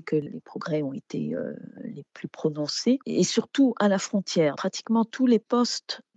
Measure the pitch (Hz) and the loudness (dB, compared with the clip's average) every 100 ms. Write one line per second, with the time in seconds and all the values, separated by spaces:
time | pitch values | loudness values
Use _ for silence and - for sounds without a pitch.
0 | - 156 147 - - - - 151 139 139 | 0 -2 -2 -8 -12 -10 -4 -2 -2 -6
1 | - - - 82 - - - - - - | -8 -6 -4 -4 -6 -8 -14 -14 -14 -14
2 | - - - - 156 147 147 - 233 269 | -16 -14 -14 -4 -4 -2 -4 -2 0 0
3 | - - 185 - - - 262 - 202 196 | 0 0 2 0 -2 2 2 4 2 2
4 | - 202 - 180 151 143 185 - - 226 | 0 -2 0 2 2 2 -4 -6 0 2
5 | 226 - 254 220 - 240 240 - - - | 2 2 4 4 4 2 2 -2 -8 -14
6 | - | -12